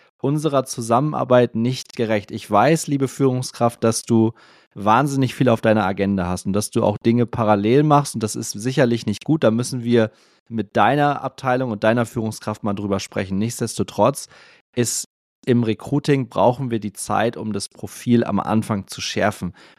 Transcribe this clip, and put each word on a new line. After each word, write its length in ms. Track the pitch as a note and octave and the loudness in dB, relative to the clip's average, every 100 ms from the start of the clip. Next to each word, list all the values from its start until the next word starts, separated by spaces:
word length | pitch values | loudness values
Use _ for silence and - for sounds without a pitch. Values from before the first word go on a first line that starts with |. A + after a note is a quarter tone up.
| _ _ | _ _
unserer 440 | C3+ D3+ D3+ C#3 B2+ | -2 -2 0 -2 -2
Zusammenarbeit 920 | - A2+ A#2 D3+ C3+ B2 B2 A#2+ A2+ | -4 0 2 2 -2 2 4 4 0
nicht 400 | A#2 C3 - - | -2 -2 -8 -4
gerecht. 360 | A2 A2 G2+ | -2 -2 -2
Ich 180 | A2+ - | -10 0
weiß, 380 | G2+ B2+ D#3+ - | 4 4 2 0
liebe 200 | C#3 C3+ | -2 -2
Führungskraft, 760 | - C3+ B2+ B2 - A#2 - | 0 0 0 -6 -2 -2 0
dass 200 | A2+ A2 | -2 0
du 300 | - A2+ A2 - _ _ _ - | 2 2 2 -2 _ _ _ -4
wahnsinnig 580 | G2+ A2+ C#3+ C3+ B2+ - | 2 2 2 0 -2 0
viel 140 | B2+ | 2
auf 100 | A2+ | 2
deiner 220 | A2+ A2 | 2 2
Agenda 440 | F#2+ G2 G2 G2 F2 | 0 -2 -2 0 -2
hast 180 | F2+ G2 | -4 -4
und 80 | |
dass 160 | G2 - | -4 -2
du 140 | A#2 | 0
auch 140 | A2 G2+ | 0 2
Dinge 220 | A#2 A#2+ A#2 | 2 2 0
parallel 580 | - G#2+ G#2 G#2 C3 | 0 2 2 4 4
machst 300 | D3+ D3 C#3+ A#2 | 4 2 2 -4
und 80 | |
das 120 | G#2+ A#2+ | -6 -6
ist 160 | A#2 | -10
sicherlich 540 | G#2 A#2 C3+ B2 A#2 A2+ | -8 -4 0 2 0 -2
nicht 200 | G2+ - | -4 -2
gut. 180 | D#3 | 2
Da 80 | A2+ | 2
müssen 320 | A2+ B2 C3 | 2 -2 -4
wir 280 | A#2 A#2+ G#2+ _ _ _ - | 2 2 2 _ _ _ -10
mit 300 | A2+ G2 A2+ | -8 -2 2
deiner 460 | G#2+ D3 D3 C#3 | 4 4 0 -2
Abteilung 480 | C3+ - C3+ B2+ C3 | -6 -6 -2 -2 -2
und 120 | G#2 | 0
deiner 220 | A2 A#2+ A2+ | 2 2 0
Führungskraft 580 | A#2 A2 A2 - - | -4 -6 -6 -8 -6
mal 100 | G#2+ | -6
drüber 260 | G2+ G2+ G2 | -4 -2 -4
sprechen. 380 | - - F#2+ F#2+ | -4 -6 -4 -2
Nichtsdestotrotz 880 | A2+ - A#2 - G2+ - A2 C#3 - - - _ _ - | -4 -4 -6 -4 -4 2 2 0 -8 -20 -20 _ _ -4
ist 300 | A#2 - - _ _ _ - | -2 -4 -10 _ _ _ 0
im 180 | A#2+ | 2
Recruiting 640 | A2 G#2+ - C#3+ C#3+ C#3 A#2 | 2 -2 -2 -2 2 0 0
brauchen 400 | - G#2 B2+ C3 | 2 2 2 -2
wir 100 | A2+ | -6
die 140 | G2+ | -6
Zeit, 420 | - - G2+ A2+ - | -10 -4 0 0 -2
um 160 | A2 | -6
das 160 | G2+ - | -8 -8
Profil 560 | _ G#2 - - A#2+ | _ -16 -6 2 2
am 160 | - G2+ | 2 -2
Anfang 460 | - G#2+ - G#2+ - | 0 0 0 -4 -6
zu 140 | - | -10
schärfen. 520 | - - G2 - F2+ - - | -8 -2 -2 -2 -8 -12 -20